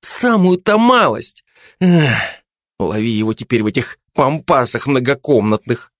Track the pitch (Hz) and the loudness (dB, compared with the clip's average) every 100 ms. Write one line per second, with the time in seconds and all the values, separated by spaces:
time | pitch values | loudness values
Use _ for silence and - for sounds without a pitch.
0 | - - 240 226 180 180 - 214 233 254 | -8 -4 0 2 2 2 0 2 4 4
1 | 185 110 - - _ _ - _ 180 175 | 2 0 -6 -10 _ _ -20 _ 2 4
2 | 147 113 - - _ _ _ _ 90 107 | 2 -2 -6 -12 _ _ _ _ -6 -2
3 | 113 110 110 110 - 117 107 104 120 - | -2 -2 -2 -4 -2 -2 0 -4 -6 -12
4 | _ - 135 151 - 147 123 117 135 135 | _ -2 0 -2 0 0 0 -4 -2 -2
5 | 123 139 - 131 104 107 - 117 - _ | 0 -4 0 0 2 -2 -2 -8 -8 _